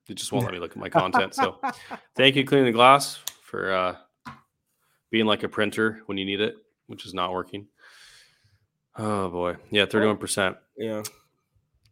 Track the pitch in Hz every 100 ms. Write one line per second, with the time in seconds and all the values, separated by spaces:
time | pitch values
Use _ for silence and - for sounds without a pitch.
0 | - 95 - 104 107 87 85 - 95 160
1 | 92 247 95 - 254 - 262 - - 247
2 | _ - 131 139 135 139 127 113 123 143
3 | - - - - - 101 95 92 92 90
4 | _ _ - - _ _ _ _ _ _
5 | _ 110 110 104 107 - 104 110 110 110
6 | - 98 95 98 110 - _ _ - 107
7 | - 92 90 90 87 101 104 _ - -
8 | - - _ _ _ _ _ _ _ -
9 | 107 104 95 87 87 85 - 104 95 110
10 | 107 101 95 - 95 90 _ - 110 107
11 | 104 - _ _ _ _ _ _ _